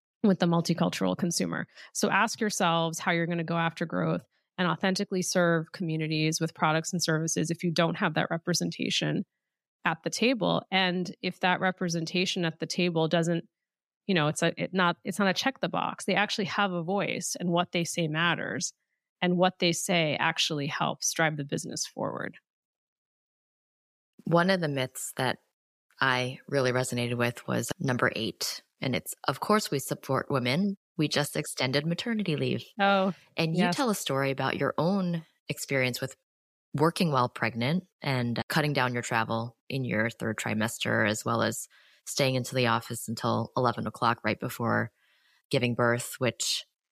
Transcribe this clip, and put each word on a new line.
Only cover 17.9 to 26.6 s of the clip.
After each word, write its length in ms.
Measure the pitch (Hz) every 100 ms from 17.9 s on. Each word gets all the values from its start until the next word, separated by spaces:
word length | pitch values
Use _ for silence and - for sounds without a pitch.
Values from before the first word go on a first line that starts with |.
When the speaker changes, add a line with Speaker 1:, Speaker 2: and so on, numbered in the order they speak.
| - 160
Speaker 1:
matters 640 | 156 170 160 - 127 - - _ _ _ _
and 160 | 180 180
what 220 | 180 -
they 140 | 175
say 440 | 160 - 175 156 139
actually 520 | 165 - - 151 143
helps 440 | - 151 - -
drive 240 | - 160 151
the 80 |
business 420 | 143 165 - - -
forward. 520 | - - - - - _ _ _ _ _ _ _ _ _ _ _ _ _ _ _ _ _ _
Speaker 2:
One 240 | - 165 180
of 140 | 185
the 60 | 160
myths 440 | 135 131 - - -
that 240 | 127 - _ _ _ _ _ -
I 380 | 135 127 127 135 -
really 240 | 139